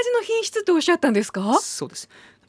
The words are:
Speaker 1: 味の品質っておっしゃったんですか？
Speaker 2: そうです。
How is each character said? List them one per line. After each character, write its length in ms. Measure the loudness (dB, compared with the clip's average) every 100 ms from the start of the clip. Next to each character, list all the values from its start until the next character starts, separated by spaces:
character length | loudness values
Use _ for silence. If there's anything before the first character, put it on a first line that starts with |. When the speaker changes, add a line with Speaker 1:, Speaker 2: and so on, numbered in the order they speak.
Speaker 1:
味 120 | 2
の 80 | 0
品 220 | 0 -2 -2
質 160 | -4
っ 20 |
て 80 | 0
お 60 | 2
っ 20 |
し 100 | 4
ゃ 60 | 2
っ 40 |
た 100 | 2
ん 40 |
で 80 | 0
す 100 | -2
か？ 280 | -4 0 0
Speaker 2:
そ 260 | 0 -8 -10
う 20 |
で 60 | -12
す。 120 | -16 -20 -20 _